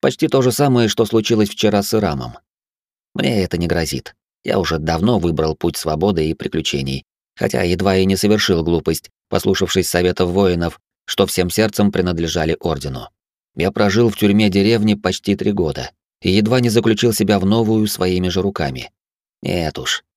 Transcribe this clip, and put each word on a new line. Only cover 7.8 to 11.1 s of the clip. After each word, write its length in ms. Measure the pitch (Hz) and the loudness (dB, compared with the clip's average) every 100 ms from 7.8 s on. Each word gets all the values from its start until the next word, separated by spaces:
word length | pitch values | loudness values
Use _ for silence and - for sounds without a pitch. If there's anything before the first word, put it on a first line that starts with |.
| 95 95 | 2 2
и 80 | |
не 120 | 95 95 | 2 2
совершил 460 | 101 107 - 87 | 2 2 2 0
глупость, 480 | 82 85 80 82 - _ _ | 2 0 0 -4 -8 _ _
послушавшись 580 | 98 - 95 90 95 90 | -2 0 0 0 -2 0
советов 420 | 87 90 90 90 | 0 0 0 0
воинов, 500 | 90 98 87 85 - _ _ | 2 2 2 -2 -6 _ _
что 200 | - | -10